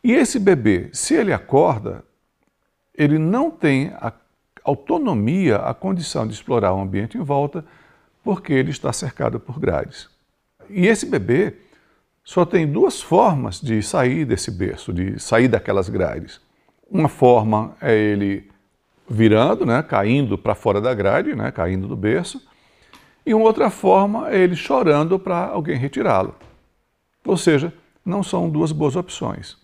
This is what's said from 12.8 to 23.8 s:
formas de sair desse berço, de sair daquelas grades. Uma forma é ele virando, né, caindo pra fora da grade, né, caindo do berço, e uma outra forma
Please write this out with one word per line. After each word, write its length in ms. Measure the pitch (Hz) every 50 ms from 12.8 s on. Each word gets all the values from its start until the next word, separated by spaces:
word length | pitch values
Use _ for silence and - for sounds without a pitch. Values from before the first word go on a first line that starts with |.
| 370 349 - -
formas 600 | - - 160 190 240 220 165 135 123 107 92 -
de 220 | - 127 113 107 104
sair 420 | - - 160 131 123 135 160 156
desse 240 | 120 113 95 - -
berço, 420 | 98 90 92 - 101 - - -
de 280 | 92 87 92 98 107 110
sair 280 | - - 110 117 123
daquelas 420 | 131 110 110 - - 98 98 92 92
grades. 520 | 113 95 90 85 - 85 87 - - _ _ _ _ _ _ _ _ _ _ _
Uma 180 | - 190 156
forma 680 | 143 - - 139 123 123 113 107 110 107 107 107 - - _
é 160 | - 131 113
ele 540 | 107 107 104 104 101 101 98 98 98 - _ _ _ _ _ _ _ _ _ _ _ _
virando, 560 | - 113 104 113 110 104 107 120 165 208 - 370
né, 200 | 120 117 131 151
caindo 560 | - 143 104 98 107 123 143 139 107 98 95
pra 160 | - - 101
fora 260 | - - 117 98 101
da 100 | 107 127
grade, 440 | 127 101 98 98 101 156 - 311 -
né, 160 | 123 107 127
caindo 360 | - - 82 85 95 95 95
do 80 | - -
berço, 480 | 87 95 107 120 175 180 - - 262 _ _ _ _ _ _ _ _ _ _ _ - _ _ _ _ _
e 80 | -
uma 140 | 220 220 226
outra 240 | 220 220 - - 220
forma 640 | - -